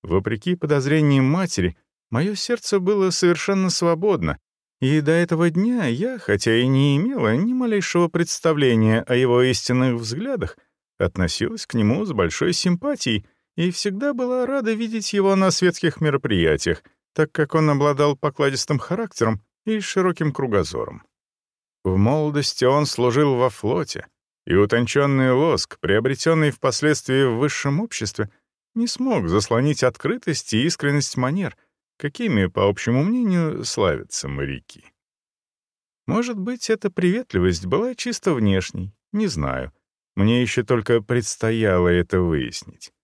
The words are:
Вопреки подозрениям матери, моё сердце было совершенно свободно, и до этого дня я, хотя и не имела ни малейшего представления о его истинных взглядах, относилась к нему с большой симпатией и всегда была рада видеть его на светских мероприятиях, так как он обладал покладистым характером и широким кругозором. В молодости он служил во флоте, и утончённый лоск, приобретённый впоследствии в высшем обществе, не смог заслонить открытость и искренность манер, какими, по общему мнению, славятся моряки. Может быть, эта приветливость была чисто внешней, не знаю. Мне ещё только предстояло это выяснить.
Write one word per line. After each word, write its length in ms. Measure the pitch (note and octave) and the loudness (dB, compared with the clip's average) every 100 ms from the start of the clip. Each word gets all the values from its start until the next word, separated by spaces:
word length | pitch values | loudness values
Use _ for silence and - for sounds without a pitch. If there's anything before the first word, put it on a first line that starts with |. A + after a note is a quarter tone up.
Вопреки 520 | F#2+ F#2 G2 A2 F3+ F3+ | 0 -2 0 -4 -4 -2
подозрениям 680 | D3+ C#3+ C3+ D#3 D3 C#3 C3 | 0 0 2 2 4 4 4
матери, 500 | E3+ F3+ - F2+ - _ _ _ | 0 0 0 -2 -4 _ _ _
моё 240 | A#2 F#3 | -2 -2
сердце 460 | G3+ - A#3+ - G3+ | -4 -4 -4 0 0
было 300 | F3+ G#3 F#3+ | 2 2 0
совершенно 580 | F3 F3+ E3 - G3 F#3 | 2 2 2 0 0 0
свободно, 720 | - E3+ D#3+ G#3 E3 D#2+ C#2 _ _ _ _ | 0 0 0 0 0 -2 -4 _ _ _ _
и 220 | C3 D3+ | 2 2
до 100 | D3 | 4
этого 380 | E3 E3+ E3 E3+ | 2 2 2 2
дня 360 | E3 A3 B3 D3 | 2 0 0 -2
я, 320 | A#2+ A#3 B3+ | -2 -4 -4
хотя 380 | - G#2 A#2 A2+ | -2 0 2 2
и 100 | B2+ | 4
не 300 | C3+ C#3+ C#3+ | 4 4 2
имела 400 | A3 C#4 A2+ A#2+ | 0 0 0 2
ни 160 | A3 | 0
малейшего 560 | B3+ B3 G#3 F3 F3 E3+ | 0 0 -2 0 0 0
представления 960 | E3+ E3+ - E3+ D3+ C3+ A2+ G#2+ A2+ | 0 -4 -2 0 2 4 4 4 2
о 120 | - | 2
его 280 | B2+ B2+ A#2+ | 2 4 4
истинных 540 | B2+ B2 - B2+ C3 A#2 | 4 0 0 0 0 -2
взглядах, 600 | A2 C3 B3 A#3+ - - _ _ _ _ | -6 -6 -6 -6 -6 -10 _ _ _ _
относилась 680 | F2+ - F2 - - A3+ - | -4 0 -2 -2 -6 -6 -6
к 80 | |
нему 320 | A#2+ G#2 D3+ G#3 | 0 2 0 -2
с 60 | |
большой 420 | G#2+ E3 - F3 | 0 -2 0 -2
симпатией 720 | F3 F#3 F3 C#4+ C#4 C3+ G#2+ - _ _ - | 0 0 0 -2 -4 -2 -4 -6 _ _ -4
и 140 | F3 | -4
всегда 420 | F3 G#3 G3 C#4+ | -2 -6 -4 -4
была 320 | B3 B3 B3+ B3 | -4 -4 -2 -2
рада 260 | C#4 A3 | -2 -2
видеть 400 | A3 A3+ A3 G3+ | -4 -4 -6 -4
его 220 | G3+ G3 | 0 2
на 160 | G3 F#3+ | 4 2
светских 500 | - F#3 E3+ E3 - | 2 0 0 -4 0
мероприятиях, 840 | D3+ C#3 - G2 E2 D2+ - D#2+ _ _ _ | -2 0 0 2 2 2 -2 -4 _ _ _
так 200 | - D#3 | -4 -2
как 240 | - D3 D#3+ | -2 -2 2
он 120 | D#3 | 2
обладал 480 | C#3 D3 C#3 D3 C#3 | 4 2 4 0 2
покладистым 600 | D3 - C#3 C3+ - C#3+ | -4 0 0 0 -2 -4
характером 640 | - F#3 A3 - A2+ A2 _ _ - | -2 -6 -6 -2 0 0 _ _ -4
и 140 | A3 | -4
широким 520 | G3 F#3+ F#3 E3+ D#3 | -2 0 0 0 -2
кругозором. 680 | C#3 C3+ G2+ D#2+ A#1+ A1+ - _ _ _ _ _ _ _ _ | -2 0 0 0 -4 -8 -12 _ _ _ _ _ _ _ _
В 140 | F#2+ F#2+ | 0 2
молодости 680 | G#2 D3+ D3+ D3 C#3 - | 4 2 0 -2 -4 0
он 220 | B2+ C#3+ C#3+ | 2 4 0
служил 480 | - B2 A#2+ D3 | 0 0 2 2
во 160 | B2 B2 | 2 0
флоте, 560 | - G#2 D#3+ D3+ - - _ _ _ - | 0 -2 -2 -4 -10 -14 _ _ _ 0
и 80 | |
утончённый 800 | F2+ G#2 A#2 A#2 C#3+ C#3+ C3+ C3 | 2 4 2 2 2 2 2 4
лоск, 480 | B2+ D#3+ C3 - - | 4 2 0 -4 -6
приобретённый 720 | - G2+ A#2+ C3+ E3 D#3+ D3+ | 0 2 2 0 2 2 2
впоследствии 720 | - C3 - D3+ C#3+ - C3+ | 0 -2 0 0 0 0 2
в 140 | C3+ A2+ | 2 0
высшем 420 | C#3+ - C#3+ C#3+ | -2 -2 -2 -2
обществе, 500 | A3+ - A2 - G#2 _ _ _ _ A3+ | -4 -6 -6 -6 -8 _ _ _ _ -4
не 100 | A#3 | -4
смог 420 | - C4 G3 E2+ | -2 -2 0 2
заслонить 540 | G2 G#2 A#2 C#3 D3 | 0 2 0 0 0
открытость 680 | B2+ - - B3 - D3 - | 0 0 -6 -4 -4 -6 -2
и 120 | A2 | 0
искренность 520 | D3+ - C#3+ C#3+ C#3 - | 0 -2 0 0 -2 -2
манер, 400 | B2+ F3 D#3+ - _ _ _ _ | -2 -2 -6 -10 _ _ _ _
какими, 500 | D3 - A#3 A2+ F#2 | -10 -4 -2 0 0
по 220 | - G2 | 2 0
общему 340 | G2 - B2+ | 0 0 0
мнению, 600 | E3+ B3 A3+ F3+ D#3+ - | 0 0 0 0 0 -4
славятся 640 | - - F#3+ D2 - - C#2 | -6 0 0 0 -6 -10 -8
моряки. 560 | C#2 C#2+ C2+ - - _ _ _ _ _ _ _ _ _ _ _ _ - | -6 -6 -6 -12 -20 _ _ _ _ _ _ _ _ _ _ _ _ -4
Может 320 | F#3+ A#3+ G#3+ | -4 -4 -6
быть, 320 | G3 B3 - | -6 -8 -4
эта 200 | A3 G3+ | -2 -2
приветливость 760 | - F3+ G#3+ B3+ F#2+ F2+ E2 F#2 | 0 0 0 -2 0 2 0 -2
была 300 | C#3+ A#3+ A#3+ | -2 -2 -6
чисто 380 | B3 A3+ - | -8 -4 -2
внешней, 600 | C#3 G#2 F#2+ - - F#2+ _ _ | 2 2 2 -2 -8 -10 _ _
не 160 | G#3 G#3 | -4 -2
знаю. 460 | G2 C#2 C2 C2 _ _ _ _ | -2 -4 -4 -8 _ _ _ _
Мне 280 | - G2+ B2 | 0 2 2
ещё 200 | B2 - | 0 -2
только 400 | A2 A#2+ A2 A#2 | 0 -2 2 0
предстояло 840 | G2+ B2 A2 - A2+ A2+ A2 F2+ F2+ | 2 -2 -2 -4 -2 2 2 4 4
это 320 | F2 F2 F#2 | 2 2 0
выяснить. 720 | F2 D2+ A#1+ - - - - _ | 2 0 -4 -10 -16 -20 -20 _